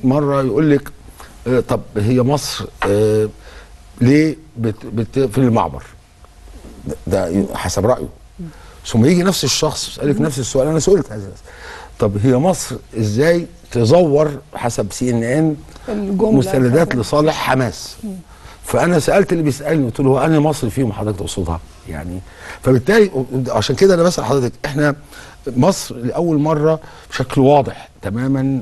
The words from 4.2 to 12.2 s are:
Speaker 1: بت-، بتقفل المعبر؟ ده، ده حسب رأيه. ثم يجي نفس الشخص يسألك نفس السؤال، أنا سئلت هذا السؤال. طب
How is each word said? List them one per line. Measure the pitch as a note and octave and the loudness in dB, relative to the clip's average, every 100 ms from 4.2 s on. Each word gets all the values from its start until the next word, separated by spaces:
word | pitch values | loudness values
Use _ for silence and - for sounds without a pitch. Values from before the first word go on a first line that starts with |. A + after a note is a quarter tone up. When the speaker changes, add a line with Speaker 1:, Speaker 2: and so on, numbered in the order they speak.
| D#3 - - A#2+ | 2 -2 -12 -6
Speaker 1:
بت-، | A2+ G#2 B2 | -6 -6 -8
بتقفل | A2 G#2+ C3+ C3 A#2 | -6 -4 -2 0 2
المعبر؟ | B2+ A2+ E2 C2+ - - _ - - - - - - - D2 C#2+ - | 2 2 0 -6 -16 -20 _ -20 -20 -20 -20 -20 -20 -16 -12 -10 -4
ده، | F#2+ F2 | -2 0
ده | F#2+ - | -2 -2
حسب | - F#2 - G#2 | -4 -6 -2 0
رأيه. | B2 D2+ - - - E3+ - - - - | 0 -4 -14 -20 -16 -16 -16 -20 -20 -4
ثم | A2+ | 2
يجي | C3 F3 | 4 4
نفس | F#3 E3+ | 2 0
الشخص | C3+ - D#3 - - | -2 -2 -2 -4 -10
يسألك | - C#3+ C#3 | -6 -2 0
نفس | D#3 C3 | -2 -4
السؤال، | A#2+ - C#3+ | -4 -2 0
أنا | D#3+ | 0
سئلت | F#3 F#3+ - | 2 2 0
هذا | A2 | -10
السؤال. | F#2+ - - - - - - - | -14 -16 -20 -20 -20 -20 -16 -2
طب | G#2+ G2+ | -2 2